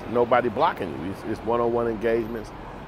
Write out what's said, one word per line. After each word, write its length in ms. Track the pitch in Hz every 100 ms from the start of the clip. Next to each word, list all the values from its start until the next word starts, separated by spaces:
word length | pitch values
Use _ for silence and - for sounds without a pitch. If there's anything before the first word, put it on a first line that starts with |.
| -
nobody 380 | 120 120 123 120
blocking 400 | 104 156 101 92
you. 220 | 69 87
It's, 280 | 98 - 101
it's 60 | 107
one-on-one 420 | 120 120 117 117
engagements. 640 | 107 113 117 110 117 107 - - -